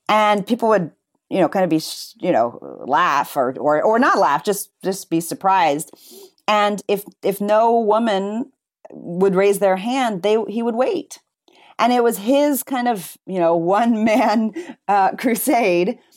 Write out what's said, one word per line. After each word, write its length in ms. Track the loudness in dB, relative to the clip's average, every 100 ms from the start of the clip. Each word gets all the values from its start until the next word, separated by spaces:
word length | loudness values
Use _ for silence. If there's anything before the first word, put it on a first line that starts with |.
| 0
And 360 | 2 4 2 0
people 220 | -2 2
would, 220 | 2 0 -8 _ _ _
you 100 | 0
know, 100 | 0
kind 140 | 2
of 60 | 0
be, 120 | 0 -2 -12 -16 -8
you 120 | -2
know, 520 | 0 0 -4 -16 -14 -2
laugh 520 | 0 2 0 -2 -2
or, 180 | -2 -2
or, 220 | 0 2
or 160 | 2 2
not 200 | 2 2
laugh, 260 | 2 0
just, 280 | -2 -4 -6 _
just 260 | -8 -6 -4
be 100 | -4
surprised. 720 | -4 -4 0 2 2 0 -6 -16 -20 -20 -20 _ -2
And 340 | 0 2 -2 -2
if, 180 | -4 -4 _
if 180 | -4 -4
no 380 | 0 2 4 2
woman 720 | 2 2 2 0 -2 -6 -8 _ _ _ -20
would 420 | -18 -10 0 0
raise 260 | 4 2 2
their 180 | 0 0
hand, 440 | -2 -2 -2 -2
they, 160 | 0 0 0
he 140 | -4
would 140 | -4 -2
wait. 440 | -2 -2 -8 -20 _ _ _ _ -20 -2
And 120 | 2
it 120 | 2
was 160 | 2 0
his 420 | 0 2 2 0
kind 260 | -4 -4 -2
of, 300 | -4 -8 -18 -10
you 140 | -2
know, 160 | 0 2
one 480 | 2 2 2 2
man, 500 | 2 2 2 2 -2 -6 -14 -16 -2
uh, 280 | 2 2 0
crusade 840 | -2 -2 0 0 2 2 0 -4 _